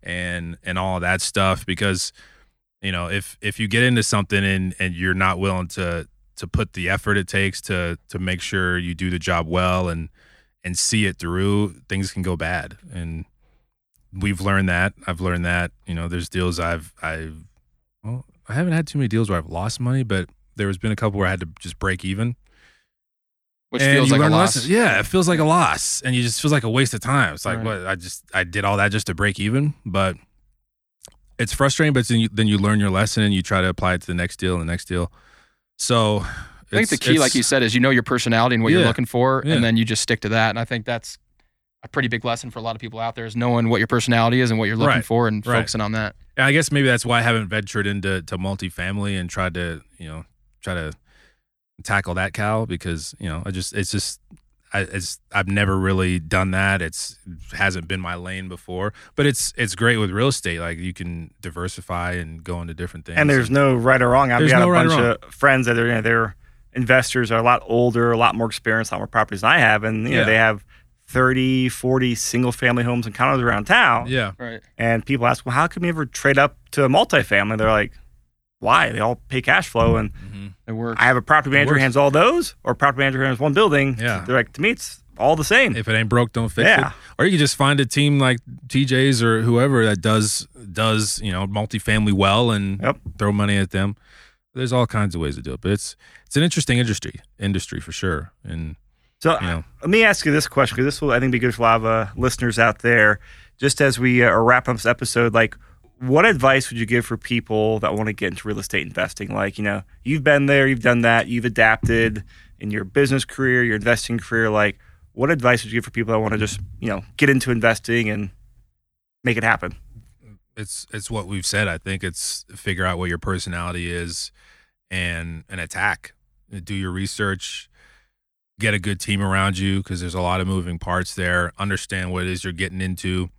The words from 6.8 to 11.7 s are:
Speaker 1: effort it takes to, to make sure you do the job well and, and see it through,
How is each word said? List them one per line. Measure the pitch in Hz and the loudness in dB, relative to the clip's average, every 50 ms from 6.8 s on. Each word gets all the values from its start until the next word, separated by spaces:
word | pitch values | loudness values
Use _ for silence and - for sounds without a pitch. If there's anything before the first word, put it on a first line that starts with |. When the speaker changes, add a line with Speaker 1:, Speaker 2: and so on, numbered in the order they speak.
| 90 85 | -2 -2
Speaker 1:
effort | 95 95 - 110 104 | -2 -2 0 0 0
it | 101 92 | 0 0
takes | - - 98 98 95 87 - - | -2 -2 -2 -2 -2 -4 -6 -6
to, | - 101 90 87 85 85 - _ | -4 -4 -2 -2 -4 -6 -8 _
to | _ - | _ -10
make | 90 92 92 92 87 | -8 -4 -4 -4 -6
sure | - - - 95 92 90 90 | -6 -4 -2 -2 0 0 -2
you | 90 87 87 87 | -2 -4 -6 -6
do | 78 90 92 | -4 -4 -4
the | 90 87 | -4 -4
job | 80 - 90 85 82 | -2 -2 -2 -2 -2
well | 78 85 90 92 90 90 92 92 90 | 0 0 0 2 2 0 0 -2 -2
and, | 82 82 80 78 _ _ _ _ _ _ _ _ _ _ _ | -4 -6 -8 -10 _ _ _ _ _ _ _ _ _ _ _
and | 90 90 | -8 -6
see | - - - - 110 104 | -4 -4 -2 0 0 0
it | 98 92 | 0 -2
through, | _ - 85 87 92 95 101 101 104 104 98 | _ -6 -4 -2 0 0 0 2 0 0 -2